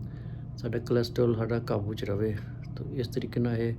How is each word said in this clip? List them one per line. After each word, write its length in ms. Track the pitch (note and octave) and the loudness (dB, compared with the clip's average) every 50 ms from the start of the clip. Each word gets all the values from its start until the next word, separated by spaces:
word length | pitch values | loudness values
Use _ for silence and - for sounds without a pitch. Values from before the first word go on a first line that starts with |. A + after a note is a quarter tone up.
| - - - - - - - - - - - | -6 -8 -8 -8 -8 -8 -8 -8 -8 -8 -8
ਸਾਡਾ 220 | - - A#2+ A2+ A#2+ | -4 -4 -2 -2 -2
ਕੋਲੈਸਟਰੋਲ 560 | A#2 - B2+ A#2+ A2+ - - B2+ B2 A#2 A#2 | 2 4 4 4 4 2 4 4 4 4 6
ਸਾਡਾ 240 | A2 A2+ G#2+ A#2 A#2 | 4 2 2 2 0
ਕਾਬੂ 340 | A#2+ - A#2 G#2+ G2+ G#2+ G#2+ | 0 0 0 0 2 0 -2
'ਚ 100 | - - | -2 -2
ਰਵੇ। 340 | G#2 G2+ G2+ A2 A2 G#2+ - - - - - - - - | -2 0 2 2 0 0 -2 -4 -8 -10 -10 -10 -8 -8
ਤਾਂ 80 | - - | -6 -6
ਇਸ 220 | - - C3+ A#2 | -4 -2 -2 -2
ਤਰੀਕੇ 320 | - - B2+ A2+ - - A#2+ | -2 -2 -2 -4 -2 0 2
ਨਾਲ 180 | A#2+ A#2+ A#2 | 2 2 2
ਇਹ, 160 | A2+ A#2 A#2 A2+ | 2 2 0 0